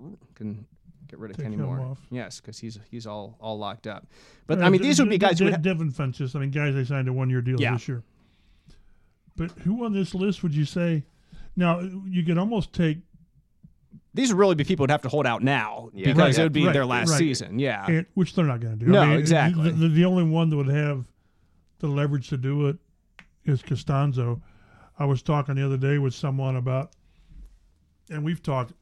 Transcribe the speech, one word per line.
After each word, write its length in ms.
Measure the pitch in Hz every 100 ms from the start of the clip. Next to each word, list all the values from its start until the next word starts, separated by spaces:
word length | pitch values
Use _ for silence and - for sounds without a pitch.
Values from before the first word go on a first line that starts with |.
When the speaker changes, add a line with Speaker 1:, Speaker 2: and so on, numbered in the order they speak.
| 143 214 _
Speaker 1:
Can 320 | - 107 104 110 _ - - -
get 100 | -
rid 120 | 110
of 60 | -
Speaker 2:
Take 80 | 127
Speaker 1:
Kenny 100 | 104
Speaker 2:
him 60 |
Speaker 1:
Moore. 180 | 135 131
Speaker 2:
off. 180 | 131 135 -
Speaker 1:
Yes, 300 | 123 98 -
'cause 180 | - -
he's, 200 | 113 110 104
he's 160 | 117 110
all, 300 | 104 104 110
all 180 | 110 107
locked 280 | 104 113 110
up. 200 | 98 - - - - -
But, 120 | 165
Speaker 2:
Yeah, 80 | 180
Speaker 1:
I 40 |
mean, 100 | 190
Speaker 2:
De-, 60 | 269
Speaker 1:
these 100 | 285
would 80 | 220
be 100 | 190
Speaker 2:
De-, 80 | 196
Speaker 1:
guys 120 | 170
who 60 | 190
Speaker 2:
De-, 40 |
Speaker 1:
would 20 |
ha- 60 | 170
Speaker 2:
Devin 300 | 175 165 160
Funchess. 420 | 127 135 - 135
I 60 | 147
mean, 100 | 135
guys 240 | 147 147
they 100 | 135
signed 240 | 127 139 127
a 40 |
one-year 300 | 127 131 127
deal 180 | 123 127
Speaker 1:
Yeah. 120 | 127
Speaker 2:
this 120 | 123 -
year. 160 | 123 - _ _ _ _ _ - - - _ _ _ _ -
But 140 | 170
who 320 | - 170 233
on 80 | 233
this 220 | 196 175
list 280 | 185 202 185
would 120 | 175
you 100 | 147
say? 400 | 147 180 170 156 - _ _ - - -
Now, 240 | 175 175
you 420 | 185 185 190 180
could 140 | 165 170
almost 340 | 208 226 -
take 260 | - 160 156 - - _ _ _ _ - _ _ - _
Speaker 1:
These 160 | - 262
would 60 | 185
really 160 | 202
be 100 | 160
people 200 | 143 185
who'd 60 | 135
have 120 | 147
to 60 | 127
hold 160 | 147 131
out 160 | 113
now 480 | 127 139 107 120 117
Speaker 3:
Yeah. 140 | 101 135
Speaker 1:
because 120 | 147
Speaker 2:
Right, 200 | 147 131
Speaker 1:
it 40 |
would 80 | 160
be 100 | 151 -
Speaker 2:
right, 60 |
Speaker 1:
their 140 | 139 127
last 240 | 123 165
Speaker 2:
right. 80 | 147
Speaker 1:
season. 400 | 160 117 110 107
Yeah. 260 | 139 104 98
Speaker 2:
And, 200 | 160 -
which 200 | 190 175
they're 120 | - 151
not 140 | 120
gonna 160 | 117 110
do. 100 | 117
Speaker 1:
No, 140 | 196
Speaker 2:
I 60 | 147
mean, 100 | 147
Speaker 1:
exactly. 460 | 151 160 131 170 160
Speaker 2:
the, 60 | 160
the, 120 | 165
the 160 | 156 180
only 180 | 185
one 240 | 160 165 165
that 60 | 147
would 120 | 135
have 380 | 143 147 135 123 _ _ _ _ _ _ _
the 60 | 156
leverage 400 | 143 143 143 -
to 80 | 143
do 300 | 131 143 143
it 100 | 156 _ _ _ - _ _
is 180 | - 135
Costanzo. 800 | - 135 - 139 143 127 120 117 - - _ - - -
I 60 |
was 180 | 143 131
talking 320 | - 147 139 135
the 80 | 139
other 100 | 135
day 220 | 135 143
with 160 | 135
someone 420 | - 143 135 135 131
about, 360 | 123 131 156 _ _ _ - - - _ _ _ _ _ -
and 160 | 151
we've 180 | 151 165
talked, 300 | - 131 120 -